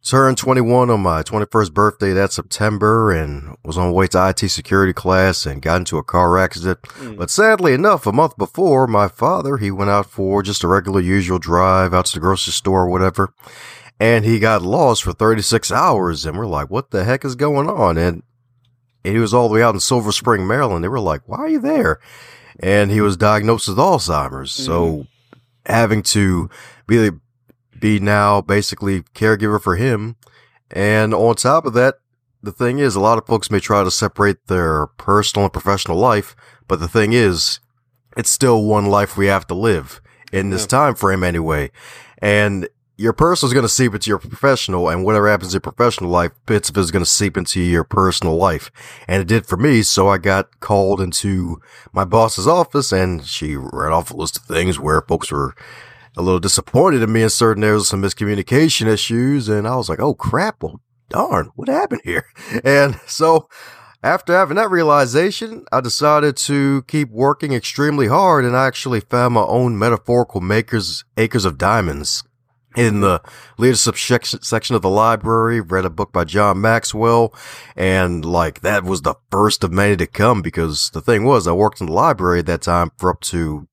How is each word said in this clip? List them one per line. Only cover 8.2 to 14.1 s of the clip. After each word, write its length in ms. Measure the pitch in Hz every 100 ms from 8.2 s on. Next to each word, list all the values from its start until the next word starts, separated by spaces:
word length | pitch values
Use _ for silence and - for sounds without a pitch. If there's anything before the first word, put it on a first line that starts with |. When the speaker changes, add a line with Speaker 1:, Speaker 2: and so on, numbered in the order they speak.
| 156 -
Speaker 1:
before, 500 | 98 - 185 135 127
my 220 | 107 101
father, 480 | - 131 185 139 139
he 120 | 101
went 220 | 95 101
out 180 | 101 98
for 320 | - 95 101
just 220 | 98 101
a 40 | 85
regular 320 | 98 92 98
usual 360 | 90 98 90 90
drive 540 | 78 85 92 92 95
out 120 | 90 90
to 80 |
the 80 | 87
grocery 320 | 87 95 -
store 300 | - 98 95
or 60 | 90
whatever, 440 | 90 95 90 95 _ - - - - - _
and 240 | 110